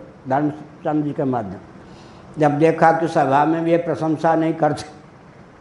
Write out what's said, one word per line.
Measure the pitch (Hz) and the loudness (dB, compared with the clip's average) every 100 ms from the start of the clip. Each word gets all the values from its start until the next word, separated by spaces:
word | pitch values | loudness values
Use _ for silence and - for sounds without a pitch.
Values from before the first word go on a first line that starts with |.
| - - 127 | -18 -18 -4
धर्मचंद | 160 151 147 - - 165 151 | -2 0 -4 -12 -8 -4 -2
जी | 147 | -2
के | 139 | -4
माध्यम। | 139 123 101 90 - - - - - - - - | -2 -4 -6 -12 -16 -20 -20 -20 -20 -20 -16 0
जब | 151 143 | 0 4
देखा | 160 160 165 | 2 4 4
कि | 160 170 | 4 0
सभा | 165 139 139 151 | 0 2 2 2
में | 165 | 0
भी | 165 | 0
ये | 170 | 0
प्रशंसा | 170 147 160 147 165 160 | 0 -4 -2 0 0 2
नहीं | 160 | 0
करते, | 160 151 143 - - - - - - - - | 0 0 -2 -8 -18 -20 -20 -20 -20 -20 -20